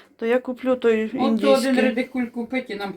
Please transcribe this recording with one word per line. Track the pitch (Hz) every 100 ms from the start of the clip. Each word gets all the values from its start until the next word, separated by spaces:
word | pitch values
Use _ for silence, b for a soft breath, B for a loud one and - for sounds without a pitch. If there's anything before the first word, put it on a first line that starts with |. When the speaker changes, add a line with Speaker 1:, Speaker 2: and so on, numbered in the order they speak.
| B -
Speaker 1:
то | 226
я | 240
куплю | 254 247 254 254
той | 240 220
Speaker 2:
От | 220
то | 247
Speaker 1:
індійський. | 254 226 196 269 254
Speaker 2:
один | 254
редикуль | 262 240 254 254 240
купить | 240 226 254 240
і |
нам | 202 196